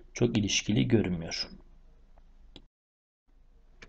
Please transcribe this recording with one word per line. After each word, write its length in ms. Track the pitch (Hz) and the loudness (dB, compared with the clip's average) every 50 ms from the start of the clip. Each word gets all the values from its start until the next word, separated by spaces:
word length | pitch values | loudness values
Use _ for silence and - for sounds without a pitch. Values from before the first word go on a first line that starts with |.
| - - - | -20 -12 -4
çok 260 | - 127 120 117 110 | 0 0 2 2 2
ilişkili 500 | 104 98 - - - - 104 123 131 123 | 0 0 0 -2 0 0 2 2 2 4
görünmüyor. 600 | 117 110 90 90 90 82 82 80 - - - - - - - - - - - - - - - - - - - - - - - - - - - - _ _ _ _ _ _ _ _ _ _ _ _ _ - - - - - - - - - - | 4 4 4 2 -2 -4 -6 -6 -8 -8 -8 -10 -12 -20 -20 -20 -20 -20 -20 -20 -20 -20 -20 -20 -20 -20 -20 -20 -20 -20 -20 -20 -20 -20 -20 -20 _ _ _ _ _ _ _ _ _ _ _ _ _ -20 -20 -20 -20 -20 -20 -20 -20 -20 -18